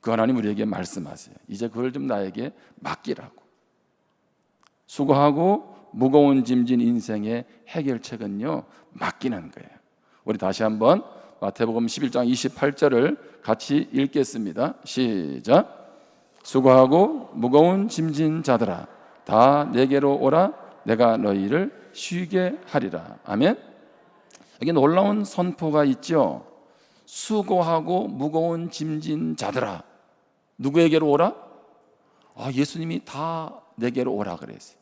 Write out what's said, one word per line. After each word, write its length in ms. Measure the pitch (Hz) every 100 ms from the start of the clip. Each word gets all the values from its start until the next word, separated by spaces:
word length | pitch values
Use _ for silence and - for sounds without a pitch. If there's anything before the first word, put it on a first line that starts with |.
그 100 | -
하나님 260 | 113 113 127
우리에게 280 | 104 104
말씀하세요. 680 | 110 95 92 98 85 - - - _
"이제 180 | 98 117
그걸 240 | 107 127
좀 140 | 131 135
나에게 460 | 107 98 92 127 - _ _
맡기라고." 680 | - - - - - _ _ _ _ _ _ _ _ _ _ _ _ _ _ _ _
수고하고 880 | - 139 139 147 143 175 208 - - _
무거운 520 | 110 131 143 143 135
짐진 360 | 120 123 120 127
인생의 680 | 120 120 107 107 107 117 123 _ -
해결책은요, 960 | 170 139 120 - 113 107 101 127 151 - - _
맡기는 580 | - - - 131 107 82
거예요. 180 | - - - _ _ _ _
우리 120 | - 107
다시 240 | 110 -
한번 400 | 110 107 110 180 - - - -
마태복음 480 | 101 - 117 113 117
십일 220 | - 123
장 160 | - 120
이십팔 480 | 123 - - 143
절을 680 | 143 147 127 143 294 - -
같이 460 | - 113 - 139 -
읽겠습니다. 800 | 135 139 151 131 120 101 87 139 -
시작. 1120 | - - 127 101 78 67 104 147 - - - - _ _ _ _
"수고하고 880 | - 131 131 131 131 156 208 311 -
무거운 560 | - 120 139 165 190 208
짐진 540 | - 160 147 156 160
자들아, 440 | 156 120 110 90 - - - _
다 400 | - 107 127 143 147
내게로 440 | 117 131 139 139 139
오라. 340 | 135 156 190 - - -
내가 320 | - 110 120 110
너희를 720 | 104 98 98 147 196 - -
쉬게 640 | - - 175 175 185 185 302 -
하리라." 500 | 151 120 82 87 -
아멘. 320 | - 101 156 - - - _ _ _ _ _ - _ _
여기 120 | 135
놀라운 520 | 165 139 175 202 208
선포가 600 | 202 - 180 - 160 151 147
있죠. 580 | 127 - 165 107 62 - - _ _ _ _ _
"수고하고 1000 | - - 214 196 185 165 165 160 180 104
무거운 600 | 131 147 160 165 170 170
짐진 680 | - 156 156 156 151 160 156
자들아." 460 | - - 113 90 - _ _ _ _ _ _ _
누구에게로 520 | 131 151 170 156 156
오라? 240 | 143 175 - - - _ _ _ _ _ _ _ -
아, 140 | 123
예수님이 520 | 131 143 170 165 165
"다 560 | - 143 160 165 160 - _ -
내게로 360 | 117 127 127
오라." 220 | 104 98 85
그랬어요. 420 | 57 53 - _